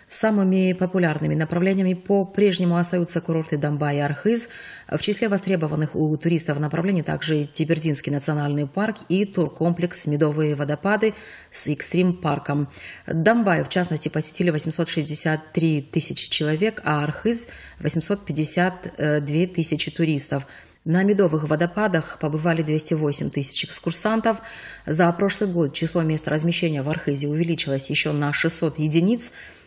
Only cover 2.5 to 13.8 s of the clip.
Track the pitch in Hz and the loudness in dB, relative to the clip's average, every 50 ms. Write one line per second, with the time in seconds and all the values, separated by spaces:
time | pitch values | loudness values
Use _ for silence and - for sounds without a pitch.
2.5 | 175 175 180 175 170 175 175 - 185 180 170 - - 160 - - 165 160 156 - | 4 4 2 2 4 2 2 2 0 0 0 0 -2 -4 -2 0 -2 -2 -2 -2
3.5 | 156 143 151 147 147 143 156 143 143 143 143 143 147 - - 214 233 233 - - | -2 -2 0 -2 0 0 -2 0 0 0 0 -2 -2 0 0 0 0 0 -2 -8
4.5 | - - - - - - - - - - - 202 208 - 240 208 202 190 196 - | -12 -18 -18 -18 -20 -18 -10 -6 -4 -2 0 0 0 0 0 0 0 0 0 0
5.5 | 190 170 160 147 156 151 156 151 - - 156 151 156 147 - 170 170 160 - - | 0 0 0 -2 0 -2 -2 -2 0 0 0 0 0 0 0 0 0 0 0 -2
6.5 | 143 147 151 143 151 165 175 202 196 165 143 156 151 143 - 156 156 147 147 143 | -2 -2 -2 -2 -2 -2 0 0 0 0 0 -2 -4 -4 0 0 0 0 0 -4
7.5 | - - 156 151 165 160 160 160 143 - - - 143 139 - 165 151 147 147 143 | -2 -4 0 0 0 0 2 0 -2 0 -2 -2 -2 -2 0 -2 -2 0 0 0
8.5 | 143 147 147 139 - 196 214 220 208 - - - 170 190 208 196 - 143 143 147 | 0 0 -2 -2 -2 -2 -2 -2 -2 -6 -2 0 2 2 2 0 0 0 0 0
9.5 | - - 165 175 170 170 175 175 - - - 151 147 147 156 151 147 156 156 151 | 0 0 0 0 2 0 -2 -4 -2 -4 -2 0 2 2 2 2 2 2 0 0
10.5 | 147 139 147 139 147 - - 196 214 208 220 220 208 - - - - - - - | 0 -2 -2 -2 -2 -2 0 0 2 2 2 0 0 -2 -16 -20 -20 -20 -18 -8
11.5 | - - - - 147 - - - - 175 185 180 175 180 - 151 143 143 - - | -6 -4 -2 -2 -2 -4 -4 -2 2 2 2 2 2 0 -2 -2 -2 -2 -2 -2
12.5 | 143 147 143 - - - - - - - - - - 160 160 214 233 240 220 196 | -2 -2 -2 -4 -6 -18 -18 -18 -18 -16 -10 -4 -2 2 4 4 4 4 4 4
13.5 | 170 156 143 - - 185 | 2 2 0 0 0 0